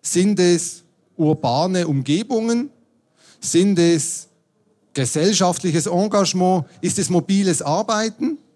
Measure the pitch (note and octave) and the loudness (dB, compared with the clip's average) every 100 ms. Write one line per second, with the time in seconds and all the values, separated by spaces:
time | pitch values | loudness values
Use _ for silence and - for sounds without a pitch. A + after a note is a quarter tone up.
0 | - F3 G3 G3 F3 E3+ - - _ _ | -2 0 2 4 4 2 -2 -12 _ _
1 | _ - D#3 D3+ B2 B2+ F3+ F#3 E3 C#3 | _ -2 0 0 0 0 0 -2 0 -2
2 | B2+ E3 A3+ A#3 A3+ A#3 C4 _ _ _ | 0 -2 0 -2 0 -2 -4 _ _ _
3 | _ _ _ _ - E3 G3+ F3+ E3+ E3 | _ _ _ _ -2 2 2 4 4 2
4 | - - - _ _ _ _ _ _ - | -2 -8 -14 _ _ _ _ _ _ -6
5 | B2+ D3+ F3+ F#3 F#3 F3 F3+ D#3+ - F3 | -2 0 2 2 0 0 -2 -2 0 -2
6 | G#3 G3+ F#3+ F#3 F#3 F#3 C#3 - F3+ - | 0 0 0 0 2 0 -2 -6 -4 -4
7 | - F3 - G3 G3 D#3+ C#3+ E3+ G#3+ G#3+ | 0 0 0 0 0 -2 -2 -2 -2 -2
8 | A3 A3 - D4 _ | -4 -4 -6 -6 _